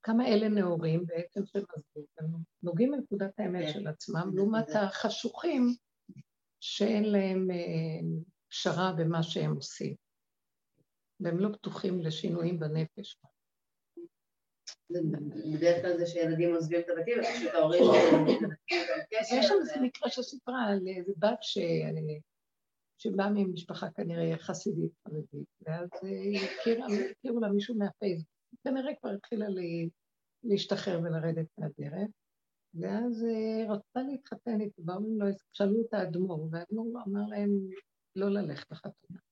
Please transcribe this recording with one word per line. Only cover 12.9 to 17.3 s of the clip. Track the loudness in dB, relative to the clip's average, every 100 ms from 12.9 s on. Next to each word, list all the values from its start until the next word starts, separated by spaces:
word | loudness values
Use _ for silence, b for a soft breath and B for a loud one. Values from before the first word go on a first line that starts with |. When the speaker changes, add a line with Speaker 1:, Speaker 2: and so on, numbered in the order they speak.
| -6 -16 -18 -20 _ _ _ _ _ _ -18 -18 _ _ _ _ _ -20 -20 _
Speaker 2:
זה | -2 -2 -2 -6 -8 -4
בדרך | 2 4 4
כלל | 2 0
זה | 0
שילדים | 0 0 2 2
עוזבים | 2 2 0
את | 0
הבתים, | -2 0 0
אז | 0